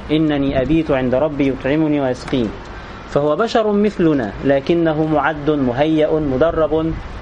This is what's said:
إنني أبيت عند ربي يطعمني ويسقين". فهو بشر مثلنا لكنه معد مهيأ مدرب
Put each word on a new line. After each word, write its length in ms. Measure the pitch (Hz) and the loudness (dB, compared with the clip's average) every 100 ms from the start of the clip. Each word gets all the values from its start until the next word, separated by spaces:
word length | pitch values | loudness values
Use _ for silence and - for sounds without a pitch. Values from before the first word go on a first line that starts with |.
| - | -2
إنني 500 | 151 156 147 139 135 | 0 2 0 0 0
أبيت 300 | 127 160 156 | 0 0 2
عند 240 | 135 127 127 | 0 0 0
ربي 340 | 151 143 139 | 0 0 -2
يطعمني 520 | 127 131 151 156 147 | 0 0 0 2 0
ويسقين". 480 | 135 123 - 131 110 - - - - - - | 0 -4 -4 -2 -2 -6 -14 -16 -16 -16 -4
فهو 260 | 143 147 151 | 0 0 0
بشر 360 | 226 226 214 | 0 0 2
مثلنا 600 | 202 208 - 165 147 110 - 139 | 2 2 2 2 2 0 -2 0
لكنه 600 | 139 139 170 165 151 156 | 2 2 2 2 0 0
معد 440 | 151 139 151 143 | 2 0 0 0
مهيأ 640 | 151 127 120 156 160 151 | 0 0 0 2 2 2
مدرب 800 | 156 151 131 160 165 151 156 160 156 - - | 0 0 2 2 2 0 0 -2 -4 -10 -14